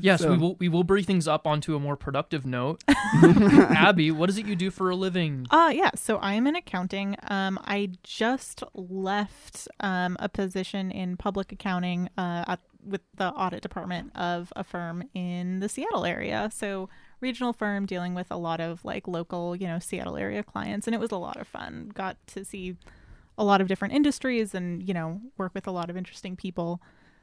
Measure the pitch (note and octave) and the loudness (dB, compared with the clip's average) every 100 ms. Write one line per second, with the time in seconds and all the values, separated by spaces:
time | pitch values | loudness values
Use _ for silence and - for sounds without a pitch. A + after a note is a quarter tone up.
0 | G3 F3+ E3 C#3 E3+ F3+ F3 E3 F3 G3 | 4 4 6 4 4 2 2 2 4 2
1 | F#3 F#3 D#3 D3+ D#3 D3+ D#3 D3+ C#3+ C#3+ | 4 2 2 0 2 0 0 -2 -2 -4
2 | - C3+ D#3 D#3+ C3 B2 C3 D#3+ - C#4+ | -2 -4 -2 -6 -4 -2 -2 -2 2 2
3 | G#5 - E3 G3 G4+ C#4+ - D#3 F3+ F3+ | 4 10 10 10 10 10 10 8 8 8
4 | D#3 D#3 F3+ G3 G#3 F#3+ F#3+ - F#3 F#3 | 4 4 2 0 -2 0 -2 0 -2 0
5 | F#3+ F3+ D#3+ C3+ B2+ D#4 E4+ A#3+ F#4+ - | 0 0 0 -2 2 4 6 4 0 0
6 | - A3 G3 G#3 C4 E4+ - F#3 F#3 G3 | -2 -2 0 2 2 0 -4 -4 -4 -4
7 | G3 G3 - G3 F#3+ F#3+ - G3+ G3+ F3+ | -4 -6 -4 -2 -2 -4 -4 -4 -4 -6
8 | - - A3+ C4 - - - - F3+ F#3+ | -14 -2 0 0 -6 -14 -14 -12 -10 -6
9 | F#3+ G3+ G3+ - - - - - G3+ F3+ | -2 -2 -2 -8 -18 -16 -16 -6 -4 0
10 | F3+ F3+ G3+ - F#3+ F#3+ F#3 G3+ F#3 F#3+ | -2 -2 -4 -4 -4 -4 -6 -6 -6 -6
11 | F#3 F3+ - G3 F#3+ F#3+ G3+ F3+ F3+ F3+ | -6 -4 -4 -4 -8 -8 -4 -2 -2 -2
12 | F3+ - F3+ E3+ F3 F3+ _ _ G3+ G3 | -4 -4 -4 -4 -4 -6 _ _ -10 -10
13 | - - F#3+ D4 F#3 F3 F#3+ F#3+ F3+ F3 | -10 -4 -4 -2 -4 -4 -8 -8 -6 -8
14 | - - F3 F3 F3 - F#3+ F3 E3+ E3+ | -8 -6 -4 -4 -6 -12 -10 -8 -8 -8
15 | C4 F#3 F3+ F3 F3+ F#3 G3+ - F#4 A4 | -10 -8 -6 -4 -4 -4 -4 -6 -4 -2
16 | F3 - - G#3+ G#3+ - G3+ G3 F#3+ - | -2 -4 -4 -4 -4 -6 -6 -6 -10 -16
17 | - - B3+ A#3+ B3 A#3 G#3 G3+ G3 F3+ | -20 -8 -8 -4 -4 -2 -2 -2 -4 -4
18 | F3+ F3+ F3+ F3 E3+ E3 E3 E3+ - - | -4 -6 -6 -6 -4 -4 -4 -8 -8 -8
19 | F#3+ F3 E3+ F3 F3 F3+ F#3 F#3 - F#3 | -6 -6 -6 -6 -6 -6 -4 -6 -6 -8
20 | - D2 G3 G#3 G#3 - - G#3 A3+ A3+ | -6 -6 -6 -6 -8 -8 -6 -6 -4 -4
21 | A#3 G3 F3 - - - - - - G#3 | -4 -6 -8 -10 -12 -12 -12 -12 -14 -8
22 | F#3+ - - - G3 G3 F3+ F3+ - - | -8 -10 -14 -14 -12 -10 -10 -12 -18 -20
23 | - - _ - G#3 G3 F#3+ F#3+ G3+ C4+ | -20 -20 _ 0 4 6 6 0 0 2
24 | D4 - C4 A#3+ G#3+ F#3+ F3 F3 F#3 F3 | 2 2 -2 -2 -2 -4 -6 -6 -4 -4
25 | D#3+ F#3 B3 - F#3 F#3+ G3 F3+ E3+ F3 | -4 -8 -12 -8 -6 -6 -6 -6 -6 -8
26 | F3+ - F#3+ F#3 F#3 F3 E3+ F3 - _ | -10 -12 -12 -8 -8 -4 -4 -6 -10 _
27 | _ _ | _ _